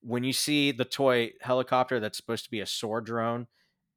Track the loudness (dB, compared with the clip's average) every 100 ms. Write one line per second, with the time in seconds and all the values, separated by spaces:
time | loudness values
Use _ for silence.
0 | -6 -2 0 0 2 4 2 2 -2 2
1 | 4 4 2 -4 -2 0 2 2 2 0
2 | -2 -6 -6 -6 -4 -6 -4 -4 -4 -4
3 | -2 -2 -2 -2 -6 _ _ _ _